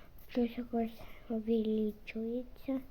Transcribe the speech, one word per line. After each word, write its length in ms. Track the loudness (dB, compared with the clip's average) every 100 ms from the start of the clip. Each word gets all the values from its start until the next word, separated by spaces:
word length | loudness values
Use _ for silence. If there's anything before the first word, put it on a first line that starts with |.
| -14 -14 -2
Щось 280 | 2 2 0
якось 340 | 0 2 0 -2 -12 -10 -4
увеличується. 1500 | 0 4 4 6 4 2 0 -6 -4 -2 -2 -4 -8 -2 -2 -2